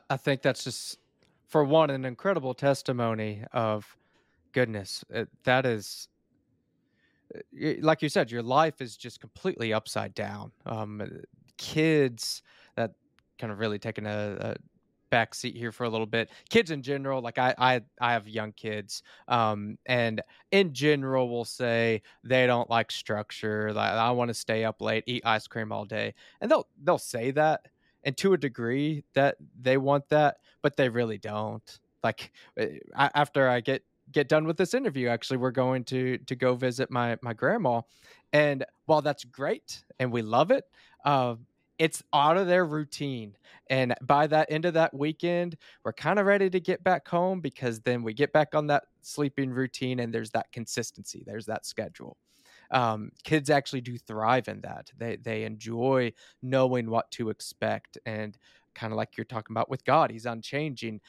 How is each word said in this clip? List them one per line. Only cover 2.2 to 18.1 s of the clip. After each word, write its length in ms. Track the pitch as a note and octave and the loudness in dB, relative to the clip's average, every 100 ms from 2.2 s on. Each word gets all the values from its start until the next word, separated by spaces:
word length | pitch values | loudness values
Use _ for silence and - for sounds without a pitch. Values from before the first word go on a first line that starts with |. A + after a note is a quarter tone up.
| G3 F3+ C3 | -2 -2 -2
testimony 880 | B2 C#3 C3+ - B2 A#2 A2 G#2+ G#2 - | 0 2 2 0 0 0 -2 -4 -6 -6
of 460 | B2 A2+ G#2+ G#2 _ _ _ _ _ _ | -2 0 -2 -6 _ _ _ _ _ _
goodness. 520 | - B2 G#2+ F#2+ - - | 0 0 -2 -8 -12 -8
It, 200 | A#2 A2 _ | -8 -8 _
that 220 | - B2+ C3 | 2 2 2
is, 420 | A2+ - - - _ _ _ _ _ _ _ _ _ _ _ - - - | -2 -6 -14 -16 _ _ _ _ _ _ _ _ _ _ _ -20 -18 -16
y-, 260 | - D3+ - | -6 -4 0
like 200 | D#3 D#3+ | 2 2
you 80 | D3+ | 2
said, 220 | G3 B2+ | 0 0
your 120 | A#2+ | -2
life 380 | A#2 C3 D#3+ - | 0 2 2 0
is 140 | B2 - | -14 -14
just 220 | B2 - | -16 -16
completely 540 | A#2 - F#3+ - A#2 | -20 -8 -6 -4 0
upside 400 | G#2+ - G#2+ G#2 | -2 -2 -6 -6
down. 380 | F#2+ G#2 G2+ G#2+ _ - | -6 -8 -8 -14 _ -10
Um, 360 | A2+ G#2 G#2+ G#2 - - _ _ - | -8 -8 -8 -10 -12 -18 _ _ -16
kids, 840 | - D#3 D#3+ D#3 C3+ A#2 - - _ _ _ - | -6 2 4 4 4 0 -8 -10 _ _ _ -6
that 200 | A2+ - _ _ _ - | -6 -6 _ _ _ -12
kind 140 | A2+ | -10
of 80 | G2+ | -4
really 200 | A2 G#2 | -2 -2
taking 260 | A#2 G#2 G#2+ | -6 -6 -4
a, 320 | G#2 G#2 F#2 | -4 -4 -4
a 160 | G#2 - - _ _ _ - | -6 -8 -12 _ _ _ -2
back 240 | A#2+ A2 - | 0 0 -4
seat 220 | B2+ A2+ | -10 -8
here 140 | A#2 | -8
for 100 | - | -4
a 60 | A#2+ | -4
little 160 | A2 A2 | -2 -2
bit. 260 | A2+ G#2+ - - | -2 -2 -6 0
Kids 220 | A3+ E3+ | 2 2
in 100 | D3 | -2
general, 400 | C3 C#3 C3+ C3 | -4 -4 -2 -4
like, 160 | A#2 B2 | -4 0
I, 160 | B2+ - | 2 4
I, 240 | B2 B2+ G#2+ - | 4 4 0 -4
I 140 | A#2+ | 0